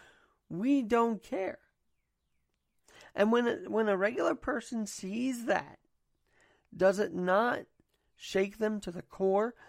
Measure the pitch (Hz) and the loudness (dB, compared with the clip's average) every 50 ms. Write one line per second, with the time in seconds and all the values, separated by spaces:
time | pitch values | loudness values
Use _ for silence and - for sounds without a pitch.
0 | - - - _ _ _ _ _ _ - 160 175 220 269 285 277 240 208 240 233 | -20 -20 -20 _ _ _ _ _ _ -10 -6 -2 2 2 2 2 2 2 2 2
1 | 233 233 220 190 - - - 190 - - - - _ _ _ _ _ _ _ _ | 4 2 0 -4 -8 -8 -6 -6 -6 -6 -8 -10 _ _ _ _ _ _ _ _
2 | _ _ _ _ _ _ _ _ _ _ _ _ _ _ _ _ _ _ - - | _ _ _ _ _ _ _ _ _ _ _ _ _ _ _ _ _ _ -20 -20
3 | - - - - 208 220 233 240 240 233 - - - - 202 220 220 208 196 180 | -20 -6 -2 0 2 4 4 2 2 2 -2 -4 -4 -4 -2 0 2 2 2 2
4 | 190 220 247 - 339 330 311 - - - 294 233 - - 247 226 214 - - - | 2 0 0 0 0 0 -2 -2 -4 -4 -4 -4 -6 -6 -6 -6 -6 -8 -8 -10
5 | 196 185 208 233 247 269 254 240 226 247 190 - - 143 - - _ _ _ _ | -8 -8 -4 -4 -2 -4 -4 -4 -2 -2 -2 -2 -2 -6 -14 -20 _ _ _ _
6 | _ _ _ _ _ _ _ _ _ _ _ _ _ _ - 165 185 190 185 202 | _ _ _ _ _ _ _ _ _ _ _ _ _ _ 0 2 4 4 4 4
7 | 208 - - 180 180 180 185 208 233 240 - - - - _ _ _ _ _ _ | 0 -2 -2 -2 0 2 4 4 2 2 0 -4 -6 -12 _ _ _ _ _ _
8 | _ _ _ _ - - - 190 196 196 202 220 214 214 214 208 - 185 170 175 | _ _ _ _ -8 -2 0 0 0 -2 -2 -2 -2 -2 -2 -2 -6 -8 -10 -10
9 | - _ - - 190 190 190 202 220 247 - - - | -12 _ -4 0 2 4 4 4 2 0 -4 -8 -18